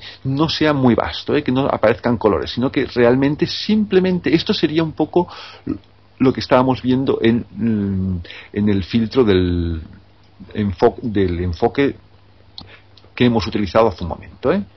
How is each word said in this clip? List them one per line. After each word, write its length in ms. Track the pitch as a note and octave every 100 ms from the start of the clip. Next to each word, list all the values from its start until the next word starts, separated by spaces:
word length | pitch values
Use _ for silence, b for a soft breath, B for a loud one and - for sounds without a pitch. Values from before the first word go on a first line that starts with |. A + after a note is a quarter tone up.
| B B
no 240 | C3+ C#3 D#3+
sea 240 | - D#3
muy 220 | C#3+ B2+
vasto, 400 | A2 - - -
¿eh? 80 | C#3
Que 100 | D3
no 140 | B2+ C3+
aparezcan 520 | - A2 A2+ A#2+ A2
colores, 320 | G#2+ E2 B1+
sino 200 | - C3
que 140 | C#3+ -
realmente 600 | A#2+ A#2+ B2+ C#3 D3+ F3
simplemente, 880 | - - G#3+ G#3 F#3 F#3 F3+ D3+
esto 180 | E3 -
sería 300 | G#3 D3+ D#3
un 100 | D#3+
poco 360 | - D3+ F3 F3+ B B B - - _ _ _ -
lo 140 | C3
que 80 | A#2+
estábamos 420 | - B2+ B2+ B2
viendo 360 | B2+ B2+ C3+ -
en, 240 | A2+ A#2 -
mm, 680 | G2 A2+ G#2+ G2+ F#2+ F#2+ F2+ E2+ B B
en 160 | G#2 G#2
el 160 | G2
filtro 400 | F2 A#2 A2 C3
del 560 | A2 F#2 F2+ F2 E2+ D#2+ - - - _ _ - F#2+
enfo-, 440 | A2 G2+ F#2 A#2 -
del 400 | B2 G2+ F#2 E2+
enfoque 560 | F#2 E2+ A#2 C#3 C#3 - _ _ _ _ _ - - B B _ -
que 100 | -
hemos 220 | B2 A#2 -
utilizado 420 | G#2 G2+ A2+ A2+
hace 160 | -
un 60 | E2+
momento, 420 | - - - B2+
¿eh? 100 | G3 G3+